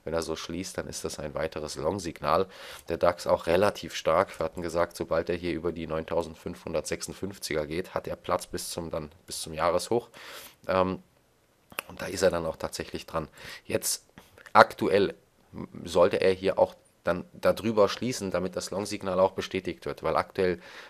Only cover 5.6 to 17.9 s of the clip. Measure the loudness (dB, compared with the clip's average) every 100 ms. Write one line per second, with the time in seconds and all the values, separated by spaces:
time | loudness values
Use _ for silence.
5.6 | -2 -4 -4 -4 -2 -2 -2 -6 -12 -10
6.6 | -4 -4 -2 -6 -8 -8 -8 -8 -4 -2
7.6 | -2 -4 -4 -4 -4 -6 -2 -2 -2 -8
8.6 | -8 -6 -6 -6 -8 -14 -14 -10 -8 0
9.6 | 2 2 2 -2 -2 -12 -16 -16 -18 -10
10.6 | 0 2 2 -2 -10 _ _ _ _ _
11.6 | -18 -14 -12 -10 -8 2 2 2 -2 -4
12.6 | -6 -6 -8 -8 -6 -6 -6 -10 -16 -14
13.6 | -6 -4 -2 -4 _ -20 -20 -20 4 8
14.6 | 8 4 2 4 4 -2 _ _ _ -14
15.6 | -12 -12 0 4 6 6 4 4 2 4
16.6 | 4 2 _ _ -2 -2 -4 0 2 2
17.6 | 2 4 4